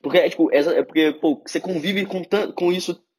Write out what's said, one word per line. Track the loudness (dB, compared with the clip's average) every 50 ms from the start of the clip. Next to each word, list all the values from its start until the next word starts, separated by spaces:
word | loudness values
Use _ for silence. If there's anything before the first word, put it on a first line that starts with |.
Porque, | -4 4 4 4
é, | 4 4
tipo, | 2 2 2 4
essa, | 4 2 2 2
é | 0 0
porque, | -2 0 0 2 2 2 0 0
pô, | -2 -2 -2 -2 -8
você | -8 -8 -6
convive | -6 -4 -6 -4 -4 -4 -2 -2 -4
com | -4 -6 -10
tan-, | -4 -2 -2 -2 -2 -4
com | -4 -2 0 0
isso | 0 -2 -4 -8 -10 -10 _ _ _